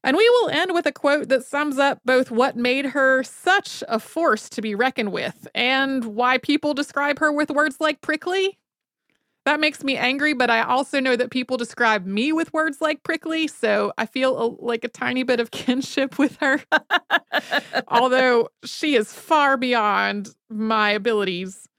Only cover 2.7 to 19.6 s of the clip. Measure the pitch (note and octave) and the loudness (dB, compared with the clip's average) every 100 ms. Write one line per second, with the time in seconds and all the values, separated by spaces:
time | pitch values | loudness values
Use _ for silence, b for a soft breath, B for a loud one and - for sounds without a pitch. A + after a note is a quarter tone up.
2.7 | C4 C#4 C#4 C4+ C4 C4 - - G4 - | 0 -2 0 2 2 0 -4 0 0 0
3.7 | - - A3+ - - E4 G#3+ - - A3 | -12 -4 -6 -4 -2 0 0 -4 -8 -6
4.7 | G3+ B3+ C4 G#3+ F3 B2+ - - - A#3+ | 0 0 0 -4 -4 -6 -8 -10 -2 0
5.7 | C4+ C4+ C4+ A#3 G#3 B3 B3+ - D4 D4 | 0 0 -2 -4 -2 0 0 0 0 0
6.7 | C#4 D4 - C#4+ C#4+ D4+ D4 D4 C#4+ D4+ | -2 -4 -2 -2 0 0 0 0 0 0
7.7 | C4+ D#4 D4+ - D4+ F4 F#4 F#4+ - _ | 0 -2 -2 -4 -4 -2 -2 -2 -4 _
8.7 | _ _ _ _ _ _ _ - D4+ D4+ | _ _ _ _ _ _ _ -2 0 0
9.7 | D4 C#4 C4 B3 C#4 D4+ C4+ B3 A3+ - | -2 -4 -2 0 0 0 0 2 2 2
10.7 | B3+ C4+ C#4 C4 B3 B3 B3+ B3 B3+ A#3 | 0 0 -2 0 0 0 -4 -4 -4 -6
11.7 | - A#3 G#3+ F#3 G3+ C4 D#4+ D#4+ D#4 D#4+ | 0 2 2 -2 -2 0 0 -2 -2 -2
12.7 | C#4+ D#4 D#4 - D#4+ E4 D#4+ D#4 - A3 | -2 -2 -2 -4 -6 -4 -4 -4 -2 0
13.7 | G#3 G#3 - A3 C4 C4 A#3+ A#3 A#3 A#3+ | 0 0 -4 -6 -2 -2 0 -4 -4 -6
14.7 | A#3 A#3 - B3 B3+ B3+ B3 A3+ - - | -6 -6 -6 -4 -2 0 0 -2 -4 -2
15.7 | B3 C4 - C4+ - C#4 - C#4+ C#4 - | -2 -2 -2 -4 0 0 2 0 0 0
16.7 | D4+ - E4+ _ - _ D4 - C#4 - | -2 0 -4 _ -2 _ -6 -2 -4 -2
17.7 | - B3+ A#3+ B3+ B3+ B3 A#3+ A#3 _ - | -6 0 2 4 4 4 2 0 _ -16
18.7 | - D#4 C4 G#3+ - - D#4 C#4+ C4+ | -6 0 2 0 -8 0 4 4 2